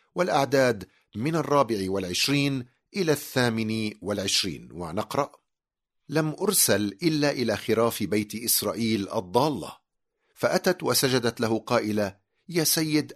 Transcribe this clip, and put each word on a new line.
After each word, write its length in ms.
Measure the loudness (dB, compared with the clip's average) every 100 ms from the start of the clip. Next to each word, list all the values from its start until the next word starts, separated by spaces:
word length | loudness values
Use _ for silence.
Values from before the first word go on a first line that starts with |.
| _ -4
والأعداد 720 | 0 2 2 4 4 0 -6 _ _ -6
من 200 | -2 -2
الرابع 560 | 2 2 2 0 0
والعشرين 720 | -2 -2 -2 0 2 0 -2 -6 _ _ -2
إلى 160 | 0
الثامن 800 | 0 0 0 2 2 -2 -2 -4 -6
والعشرين، 680 | -4 -4 0 0 -2 -6 -12
ونقرأ: 600 | -10 -6 -6 -4 -4 -4 -8 _ _ _ _ _ _ -4
"لم 260 | -2 -2 -2
أرسل 560 | 0 2 4 2 0 -2
إلا 280 | -2 2 0
إلى 260 | 0 -2 -2
خراف 460 | 0 2 2 0
بيت 320 | -2 -2 -2 -6
إسرائيل 760 | -2 0 0 -2 0 0 0
الضالة." 680 | -4 0 2 2 -2 -8 -14 _ _ _ _ _
فأتت 500 | -4 0 2 0 0
وسجدت 580 | 0 2 2 2 0 0
له 180 | 0 0
قائلة: 560 | 0 0 0 -2 -2 -6 _ _ -6
"يا 140 | -2
سيد، 500 | 0 0 2 0 -2